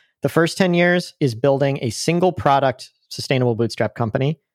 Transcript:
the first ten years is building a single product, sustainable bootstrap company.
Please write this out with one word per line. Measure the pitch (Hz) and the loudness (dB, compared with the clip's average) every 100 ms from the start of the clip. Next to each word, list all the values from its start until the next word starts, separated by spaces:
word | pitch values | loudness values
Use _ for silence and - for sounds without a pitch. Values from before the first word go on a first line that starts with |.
| _ _ | _ _
the | 139 | -2
first | - 170 - | 2 0 2
ten | 185 | 2
years | 175 175 180 175 - | 4 2 2 -2 -2
is | 143 | -2
building | 113 139 139 139 135 | 0 0 2 0 -2
a | 123 | -4
single | - - 170 180 | -4 -2 2 0
product, | - 143 139 135 127 - _ _ | 0 2 2 2 -2 -10 _ _
sustainable | - - 131 123 110 | -14 -4 0 0 0
bootstrap | 117 - - - | -2 -2 -4 -2
company. | 139 131 135 160 _ | -4 -2 -2 -4 _